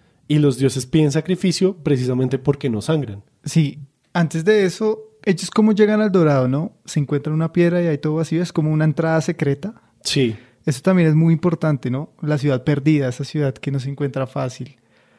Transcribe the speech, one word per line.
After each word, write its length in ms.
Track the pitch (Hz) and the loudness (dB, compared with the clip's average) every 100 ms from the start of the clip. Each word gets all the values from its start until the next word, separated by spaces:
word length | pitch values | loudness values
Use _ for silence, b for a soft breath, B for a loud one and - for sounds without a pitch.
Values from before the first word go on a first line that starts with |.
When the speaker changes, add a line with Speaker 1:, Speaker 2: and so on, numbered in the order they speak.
| b b - | b b -2
Speaker 1:
y 120 | 151 | 2
los 180 | 147 123 | 2 2
dioses 280 | 135 131 120 | 0 -2 -2
piden 240 | 160 151 | 2 2
sacrificio 640 | 156 151 180 185 - 185 185 | 0 -2 -2 0 0 0 0
precisamente 600 | 151 135 127 127 127 131 | -2 0 0 -2 -2 -2
porque 320 | 139 139 139 | -2 -2 -2
no 120 | 107 | -4
sangran". 420 | - 160 117 101 - _ - | -2 -2 -2 -10 -16 _ -2
Speaker 2:
Sí, 340 | 165 143 - - _ _ | 0 0 -2 -18 _ _
antes 320 | 175 160 165 | -2 -2 0
de 220 | 165 214 190 | 2 2 2
eso, 420 | - 220 214 - _ - | 0 -4 -4 -8 _ -2
ellos 240 | 170 - | -2 -2
cómo 220 | - 214 | 2 4
llegan 280 | 208 214 214 | 4 4 2
al 100 | 214 | 2
Dorado, 360 | 185 156 139 127 | 4 4 4 2
¿no? 260 | 139 180 _ - | 0 -4 _ -6
Se 140 | 156 | -4
encuentran 340 | 139 143 147 156 | -2 -2 -2 -2
una 160 | 160 | -2
piedra 280 | 175 175 175 | 2 2 2
y 60 | 170 | 0
hay 100 | 147 | -2
todo 180 | 151 156 | -2 -2
vacío, 260 | 160 165 | -2 -2
es 120 | 175 | -2
como 180 | - 156 | -2 0
una 140 | 156 156 | 2 2
entrada 340 | 147 160 160 | 0 0 0
secreta. 600 | 156 170 143 139 196 - b _ | -2 -2 -2 -2 -6 -12 b _
Speaker 1:
Sí. 320 | - 147 123 110 b b - | -4 0 0 -2 b b -6
Speaker 2:
Eso 160 | 123 | -2
también 260 | 185 185 160 | 2 4 4
es 60 | 156 | 4
muy 180 | 165 | 4
importante, 560 | 160 175 165 156 143 127 | 2 0 0 -2 -2 -2
¿no? 240 | 127 156 - | -6 -8 -8
La 160 | 151 151 | -4 -2
ciudad 260 | 143 127 | 0 0
perdida, 460 | 151 143 143 151 131 | 0 0 2 2 0
esa 140 | 123 | -4
ciudad 300 | 139 156 143 | -6 -4 -4
que 180 | - 147 | -4 -4
no 80 | 135 | -4
se 100 | 131 | -6
encuentra 380 | 139 143 135 127 | -6 -6 -4 -6
fácil. 500 | 135 131 - 127 _ b b b | -6 -6 -8 -16 _ b b b